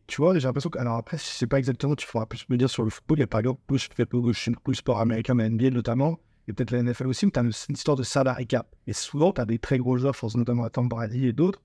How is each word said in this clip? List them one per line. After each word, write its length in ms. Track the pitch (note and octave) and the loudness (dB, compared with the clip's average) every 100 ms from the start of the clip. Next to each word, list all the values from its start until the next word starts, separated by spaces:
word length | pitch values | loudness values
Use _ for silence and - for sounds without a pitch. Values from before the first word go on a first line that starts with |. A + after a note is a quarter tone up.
| - | -10
tu 160 | - | 2
vois, 160 | E3 F3+ | 4 4
j'ai 100 | C3 | 2
l'impression 220 | C3+ D#3+ | -2 -4
que, 80 | - | -4
alors 200 | A#2+ A#2 | -2 -4
après, 200 | - D#3+ | -4 -8
je 60 | |
sais 240 | - - B2 | -8 -4 0
pas 100 | C#3 | 2
exactement, 380 | B2+ B2 C#3+ D3 | 0 0 0 -2
tu 100 | - | -2
feras 200 | A2+ A2 | -4 -4
plus 200 | - - | -8 -2
me 80 | B2 | 2
dire 120 | B2+ | 2
sur 140 | - | 2
le 80 | A2 | -2
football, 280 | - - D3+ | -4 0 2
mais 60 | A2+ | 2
par 140 | A2 | 2
exemple, 220 | B2 B2+ - | 0 -2 -2
moi, 100 | C3+ | -2
je 80 | - - | -2 -2
fais 100 | A#2 | 0
peu, 160 | B2 A#2+ | 2 0
je 120 | A2 | 0
suis 120 | A#2 | -2
plus 240 | A#2+ - B2 | -4 -2 -2
sport 240 | - A2 | 0 0
américain, 340 | A2+ A2+ A#2 | 2 0 2
mais 120 | B2 A2 | 2 2
N 120 | A2+ | 2
B 60 | |
A 60 | C3 | 2
notamment, 480 | B2 A#2 A#2+ D3+ E3 _ _ - | 2 -2 0 0 -2 _ _ -12
et 60 | |
peut-être 160 | A2 A#2+ | -6 -2
la 100 | B2 | 0
N 140 | A#2+ | 0
F 80 | A#2+ | -2
L 60 | C3 | -4
aussi, 180 | B2 G3+ | 2 2
où 60 | |
t'as 100 | C3 | 2
une... 100 | A#2+ G#2+ - | 0 -2 -8
une 60 | C#3 | -4
histoire 220 | - C3+ | 0 0
de 60 | |
salary 420 | A#2+ C#3 C3 B2 B2 | 0 0 0 0 -2
cap. 220 | A#2+ - - - | -2 -2 -12 -8
Et 80 | |
souvent, 380 | - - C#3+ F3 | -8 -6 2 2
t'as 140 | G3 A2 | 2 -2
des 120 | A#2 | -2
très 220 | - C3 | 0 0
gros 180 | B2 B2+ | 2 0
joueurs, 160 | C3+ | 0
je 60 | B2+ | -2
pense 180 | A2+ A#2 | -4 -2
notamment 260 | A#2+ A#2+ | 0 0
à 60 | A2+ | -2
Tom 180 | - B2 | -2 -2
Brady 380 | A#2 A2 B2 B2+ | -2 -4 0 0
et 80 | |
d'autres, 300 | A2 F#3 F#3+ | 2 2 0